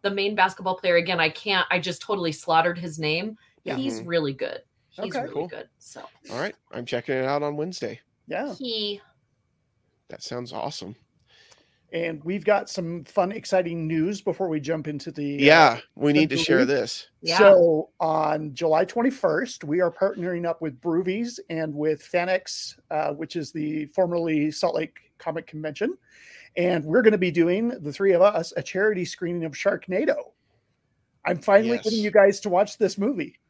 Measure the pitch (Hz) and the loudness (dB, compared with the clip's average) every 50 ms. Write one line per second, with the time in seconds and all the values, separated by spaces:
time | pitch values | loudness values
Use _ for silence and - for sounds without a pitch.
0 | - 196 196 196 196 202 214 196 185 226 - - 185 185 180 185 - 180 170 170 | -4 -4 -2 -2 -2 -2 2 2 2 2 0 -4 -4 -4 -4 -2 0 2 2 4
1 | 170 170 180 170 160 160 156 - - 208 196 185 - - 180 185 156 180 - - | 2 2 0 0 0 0 -2 -4 -4 0 0 0 2 2 0 -2 -2 -4 -6 -6
2 | - - 208 202 175 165 151 - - - 160 160 165 175 175 175 170 170 151 160 | -4 -4 -4 -2 -2 -2 -2 -4 -2 2 2 4 4 2 -2 -4 -8 -10 -8 -4
3 | 156 151 156 170 190 220 220 _ _ _ _ _ _ 180 - 254 262 269 240 220 | -2 -2 -2 -2 -4 -6 -10 _ _ _ _ _ _ -8 -6 -4 -4 -4 -6 -6
4 | - 175 170 165 151 139 135 - - - - - _ _ _ _ _ _ _ - | -6 -2 -2 0 0 -2 -4 -4 -8 -8 -8 -12 _ _ _ _ _ _ _ -10
5 | 208 190 - 254 - - - 147 165 180 - - - _ _ _ - - - - | -10 -6 -6 -6 -8 -6 -6 -6 -6 -6 -8 -14 -16 _ _ _ -16 -14 -14 -14
6 | - - _ _ _ - - 123 147 107 - _ _ _ - 120 120 117 - 120 | -16 -20 _ _ _ -10 -8 -6 -6 -6 -8 _ _ _ -12 -12 -8 -4 -4 -4
7 | - - 135 131 131 131 143 147 147 147 147 147 151 185 180 - - 107 110 - | -2 -2 -2 0 0 0 0 0 -2 -4 -4 -4 -6 -8 -6 -8 -8 -8 -10 -12
8 | _ _ _ _ _ - 156 180 269 294 196 - 262 247 226 220 208 208 202 202 | _ _ _ _ _ -8 -8 -6 -6 -8 -8 -10 -8 -8 -6 -6 -6 -6 -8 -10
9 | _ _ _ _ _ _ _ _ _ _ _ _ _ _ _ _ _ _ _ _ | _ _ _ _ _ _ _ _ _ _ _ _ _ _ _ _ _ _ _ _
10 | _ _ - - - - 120 123 123 120 - - - - 160 - - - 120 _ | _ _ -18 -16 -14 -12 -10 -10 -10 -10 -10 -8 -8 -8 -8 -10 -14 -14 -16 _
11 | _ _ _ _ _ _ _ _ _ _ - _ _ _ _ _ _ _ - 165 | _ _ _ _ _ _ _ _ _ _ -20 _ _ _ _ _ _ _ -6 -6
12 | 170 165 160 147 147 165 190 202 - 208 208 196 - - - 190 175 165 170 175 | -4 -4 -6 -8 -6 -6 -6 -2 2 2 2 2 2 -4 -8 -6 -6 -6 -8 -8
13 | - - - 208 180 185 214 233 - - 202 185 180 175 170 170 160 156 165 160 | -10 -4 0 0 0 0 -2 -8 -4 0 0 0 0 0 -4 -4 -4 -2 0 0
14 | 156 185 208 190 - 202 170 - 190 175 156 156 139 147 165 160 147 151 147 143 | 0 0 -2 -4 -4 -4 -2 -2 -2 -2 -2 -4 -2 -2 -4 -4 -4 -6 -8 -8
15 | - 170 139 147 147 143 143 143 139 147 156 165 156 131 117 113 - _ _ - | -8 -10 -8 -6 -6 -6 -2 4 6 8 10 10 8 6 6 0 -10 _ _ -2
16 | 143 147 147 147 156 151 - 165 165 - 170 - 131 127 143 131 113 - - - | 0 2 4 4 4 2 2 -2 2 2 4 4 4 2 2 -2 -2 -4 -8 -12
17 | - _ _ _ - - 170 190 208 202 196 180 170 170 160 151 - - _ _ | -12 _ _ _ -4 -2 4 8 10 10 10 10 8 6 4 2 0 -6 _ _
18 | 175 160 156 156 156 151 156 156 156 151 135 - 170 160 156 160 190 185 - 233 | -2 0 2 2 2 0 0 -2 -4 -8 -6 -2 0 2 2 2 2 0 0 0
19 | 233 269 262 - - 180 151 170 262 254 - - - 143 151 180 180 170 165 - | 0 0 0 0 0 0 2 0 -2 -4 -8 -12 -6 -2 0 2 0 0 0 0
20 | 190 196 214 - 170 185 175 170 170 170 165 - 170 156 127 123 - 175 160 170 | -2 -2 -2 -4 -6 -4 -4 -4 -4 -4 -4 -4 -6 -8 -8 -6 -4 -2 0 0
21 | 190 180 190 214 233 240 - - - _ 170 160 160 156 143 147 151 156 156 147 | 0 0 -2 -4 -4 -6 -8 -14 -12 _ -6 -4 -4 -4 -4 -2 -2 -2 -2 -2
22 | - - - 175 175 185 185 185 - - - - - - - _ _ _ 156 151 | -6 -4 -2 -2 0 0 -2 -2 -2 -6 -12 -10 -10 -12 -16 _ _ _ -4 -2
23 | 151 147 147 147 160 151 - 170 147 - - 156 151 151 156 156 151 143 _ - | -2 -2 -4 -6 -10 -8 -6 -8 -8 -6 -8 -8 -6 -6 -6 -6 -8 -6 _ -2
24 | 185 175 175 170 165 165 156 151 147 156 151 - - 170 - 160 165 - _ - | 0 0 0 -2 -2 0 0 0 0 -2 -2 -2 -2 -2 0 -2 -6 -6 _ -20
25 | _ _ _ _ - 170 156 165 160 - - 151 156 151 143 - 208 269 370 _ | _ _ _ _ -8 -8 -8 -8 -10 -12 -14 -10 -10 -10 -6 -4 -4 -4 -4 _
26 | _ _ _ - - - - - - - _ 180 175 180 175 165 143 156 165 247 | _ _ _ -20 -20 -20 -20 -20 -20 -10 _ -2 0 0 0 -2 -2 2 2 6
27 | 233 220 208 196 180 175 147 170 165 170 175 208 233 233 247 - 156 147 139 - | 6 6 6 6 0 0 4 4 4 4 4 2 0 -2 -4 -6 -10 -10 -4 0
28 | 196 196 185 170 185 208 214 170 170 - - 175 147 - - 185 202 214 214 185 | 2 4 6 6 6 6 4 2 -4 -4 -8 -8 -8 -6 -2 0 0 0 0 0
29 | 175 175 - - 180 170 175 175 165 160 139 - - 196 196 - - - 180 196 | -4 -6 -8 -8 -6 -6 -4 -4 -6 -8 -8 -2 -2 -2 -2 -2 -6 -4 -2 0
30 | 294 - - - - - _ _ _ _ _ _ _ _ _ _ _ _ _ _ | 0 0 -2 -2 -6 -14 _ _ _ _ _ _ _ _ _ _ _ _ _ _
31 | _ _ _ _ _ - 180 156 - - 196 202 226 226 240 233 - 220 233 220 | _ _ _ _ _ -4 -4 -2 2 6 6 6 6 6 -2 -2 -2 -2 -2 -2
32 | 208 208 208 208 196 202 202 - - 208 175 180 208 202 - - 220 185 - - | -2 4 6 6 6 6 4 2 -2 0 2 2 2 0 0 -2 -2 -2 0 -2
33 | 196 247 285 185 156 - _ _ _ | -2 -2 -2 -4 -6 -8 _ _ _